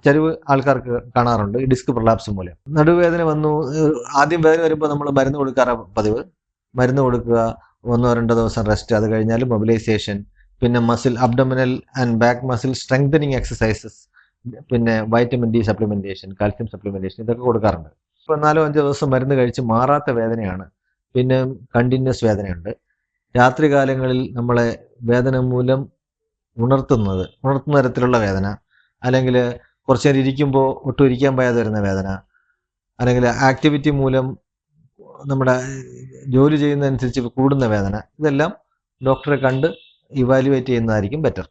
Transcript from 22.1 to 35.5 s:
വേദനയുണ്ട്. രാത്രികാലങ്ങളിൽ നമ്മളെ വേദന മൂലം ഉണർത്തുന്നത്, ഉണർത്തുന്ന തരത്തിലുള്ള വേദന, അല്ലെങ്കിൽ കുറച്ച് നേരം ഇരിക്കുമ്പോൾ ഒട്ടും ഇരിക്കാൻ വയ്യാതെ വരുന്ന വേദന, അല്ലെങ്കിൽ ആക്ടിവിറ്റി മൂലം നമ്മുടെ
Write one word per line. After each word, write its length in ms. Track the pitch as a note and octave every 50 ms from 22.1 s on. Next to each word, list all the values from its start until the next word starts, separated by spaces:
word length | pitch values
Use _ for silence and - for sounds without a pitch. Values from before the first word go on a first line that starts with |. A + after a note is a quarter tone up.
| A2+ - -
വേദനയുണ്ട്. 460 | A2+ G#2 G2 G2+ F#2+ F2+ F2 E2+ G2+ - _ _ _ _ _ _ _ _ _ _ _ _
രാത്രികാലങ്ങളിൽ 840 | B2 B2 C3 B2+ - D#3 D3+ C#3+ C#3 C#3 C3 C3+ C3 C3 B2+ B2+ B2+ C3 -
നമ്മളെ 340 | B2 A#2+ A#2+ A#2+ A#2+ A#2+ A#2 A#2 A2+ - - _ _ _
വേദന 340 | A#2+ A#2 A#2+ B2 B2 C3+ C3 B2+
മൂലം 420 | B2+ B2+ B2 B2 B2+ B2 C3+ C3+ C#3 - _ _ _ _ _ _ _ _ _ _ _ _ _
ഉണർത്തുന്നത്, 680 | A2+ A#2 B2 C3+ C3+ C3 - C#3+ A#2 G#2+ G2 F#2+ F#2 F#2 - _ _ -
ഉണർത്തുന്ന 320 | C3+ C#3 C3+ C3+ D3+ D3 C#3+
തരത്തിലുള്ള 400 | B2+ B2+ A#2+ - B2 B2 B2 A#2
വേദന, 280 | G#2+ G2+ F#2+ F#2+ F#2+ G2+ G2+ - _ _ _ _ _ _ _ _
അല്ലെങ്കിൽ 340 | - B2 B2+ C3 B2+ B2+ B2 B2 B2 A#2+ A#2+ - _ _ _ _ _ -
കുറച്ച് 180 | C3 A#2 - D3
നേരം 120 | C#3 C3+ C3
ഇരിക്കുമ്പോൾ 440 | C3 C3 C3+ D3 C#3 C3 C3+ C3+ C3 C3+ - - C#3
ഒട്ടും 160 | A#2+ - C#3+
ഇരിക്കാൻ 260 | C3+ B2+ A#2+ C#3 C#3 C3+
വയ്യാതെ 220 | B2+ B2+ B2 A#2+ A#2
വരുന്ന 200 | A2+ G#2+ G#2+ G#2+
വേദന, 280 | G2+ G2 F#2+ F#2+ F#2+ G2 F#2+ F#2+ _ _ _ _ _ _ _ _ _ _ _ _ _ _ _ -
അല്ലെങ്കിൽ 280 | B2 B2 B2 B2 B2
ആക്ടിവിറ്റി 640 | A#2+ A#2 A2 C#3 C3+ C3+ C3 - D#3 D3 D3 C3+ D3+
മൂലം 360 | C#3+ C#3 C3+ C3+ C3 C3 C3 C3 - - _ _ _ _ _ _ _ _ _ _ _ _ - - - - -
നമ്മുടെ 280 | C#3 C#3 C3+ C3 B2+